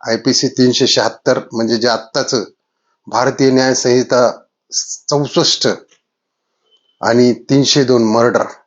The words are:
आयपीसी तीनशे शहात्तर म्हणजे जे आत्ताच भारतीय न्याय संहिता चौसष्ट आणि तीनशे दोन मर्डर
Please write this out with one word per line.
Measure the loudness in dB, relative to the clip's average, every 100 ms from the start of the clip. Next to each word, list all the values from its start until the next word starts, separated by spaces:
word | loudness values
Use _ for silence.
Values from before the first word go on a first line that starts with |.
| -4
आयपीसी | -2 0 0 -2
तीनशे | 2 0 2 0
शहात्तर | 0 -2 -2 -2 -2 -4
म्हणजे | -6 -4 -2
जे | -2
आत्ताच | -2 -4 -8 -4 -4 -6 _ _ _ _ _ -8
भारतीय | -2 -2 2 2
न्याय | 4 2
संहिता | 0 2 0 2 2 0 -2 _ _ _ -10 -10 -14 -6
चौसष्ट | -4 -2 -2 -2 0 -2 -4 -12 _ _ _ _ _ _ _ _ _ _ _
आणि | 0 4 4
तीनशे | 2 0 0 2 0
दोन | 2 2
मर्डर | 2 2 2 0 -4 -10